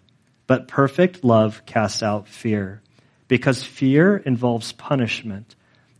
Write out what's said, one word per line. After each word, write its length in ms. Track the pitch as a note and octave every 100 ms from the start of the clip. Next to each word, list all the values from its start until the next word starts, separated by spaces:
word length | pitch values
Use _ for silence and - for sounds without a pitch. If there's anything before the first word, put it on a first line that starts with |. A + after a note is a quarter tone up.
| _ _ _ _ -
but 200 | B2+ -
perfect 560 | - C#3 - F#3 -
love 420 | B2 A2+ A2 - -
casts 380 | A#2 G#2 -
out 240 | A2 G#2 G2+
fear, 540 | - A2+ G#2+ F#2+ G#2 _ _ _ _ -
because 360 | B2 C#3 B2+
fear 540 | - - C3+ C#3 F#3 G3+
involves 540 | C#3+ A#2 B2 A#2 -
punishment, 840 | - - C#3 A2+ - A2+ G2 G#2+ _ _ _ _